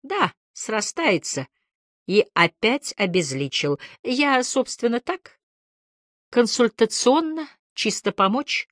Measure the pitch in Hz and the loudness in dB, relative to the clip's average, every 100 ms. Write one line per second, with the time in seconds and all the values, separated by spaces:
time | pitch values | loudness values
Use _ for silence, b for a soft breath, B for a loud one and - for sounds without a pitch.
0 | 269 392 190 _ _ - - 220 - - | -6 -2 -2 _ _ -14 -4 -4 -4 -2
1 | 320 170 - 139 131 _ _ _ _ _ | 0 0 -2 -8 -10 _ _ _ _ _
2 | - 196 - - 170 _ 220 277 - - | 0 0 0 2 0 _ -2 0 -6 -4
3 | 196 180 151 135 139 - 147 143 B B | -2 0 -2 -4 -4 -2 -2 -4 B B
4 | - 254 285 262 247 269 247 - 233 233 | -4 0 2 2 2 -2 -2 -2 -2 -2
5 | - 370 - _ _ _ _ _ _ _ | -4 -8 -10 _ _ _ _ _ _ _
6 | _ _ _ 240 233 - 233 - 214 - | _ _ _ 2 2 2 0 4 0 4
7 | - 294 320 311 302 _ _ - 214 - | 4 4 2 -6 -10 _ _ -4 -4 -2
8 | 202 - 190 240 294 - - | -6 0 2 2 -2 -6 -6